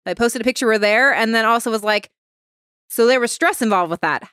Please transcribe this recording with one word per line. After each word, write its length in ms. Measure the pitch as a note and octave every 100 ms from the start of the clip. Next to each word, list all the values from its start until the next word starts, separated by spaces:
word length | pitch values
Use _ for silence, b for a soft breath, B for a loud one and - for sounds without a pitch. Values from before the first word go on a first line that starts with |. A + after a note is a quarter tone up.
| -
I 80 |
posted 260 | F3+ A#3 A#3+
a 20 |
picture, 220 | A#3+ - A#3+
we're 100 | A3
there," 360 | G#3 A3 C#4
and 180 | - A3+
then 120 | A3+
also 260 | A3 A#3 A#3
was 140 | A3
like, 260 | G#3 G#3 - _ _ _ _ _ _ _ -
"So 160 | - A#3
there 140 | B3+
was 100 | A#3+
stress 320 | - E4+ -
involved 300 | A3+ F#3+ E3+
with 80 | E3
that. 280 | D#3+ C#3 -